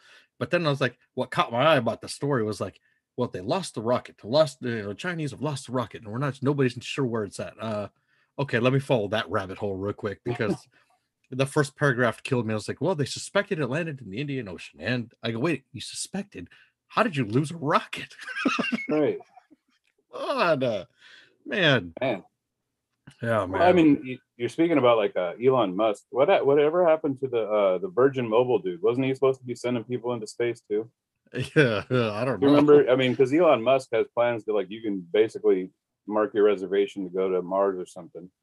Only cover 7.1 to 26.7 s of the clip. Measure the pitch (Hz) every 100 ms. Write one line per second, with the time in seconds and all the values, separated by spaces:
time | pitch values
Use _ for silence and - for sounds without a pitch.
7.1 | 113 101 - 95 - 110 104 101 _ _
8.1 | _ _ - 139 120 123 135 - 131 101
9.1 | 107 107 101 95 95 104 95 98 - 104
10.1 | 98 - 120 107 92 - _ _ _ _
11.1 | _ - 127 135 156 139 - 147 117 120
12.1 | - - 127 110 107 - 101 151 175 131
13.1 | - - 196 202 165 135 147 165 135 107
14.1 | 101 147 135 104 80 - - 90 127 113
15.1 | _ - 113 156 143 _ 104 - - -
16.1 | 190 196 98 87 - _ _ _ - 220
17.1 | 143 104 120 151 170 135 196 - - -
18.1 | - - - - - 1077 - - 151 135
19.1 | - - - _ _ _ _ _ _ _
20.1 | 247 339 277 180 147 127 104 85 _ -
21.1 | - _ _ - 214 165 127 87 - 135
22.1 | 98 - _ _ _ _ _ _ _ -
23.1 | - 117 110 92 - 175 180 156 143 131
24.1 | 127 _ - 120 - 170 151 123 117 101
25.1 | 95 87 85 127 131 101 90 110 104 -
26.1 | - 151 190 131 143 147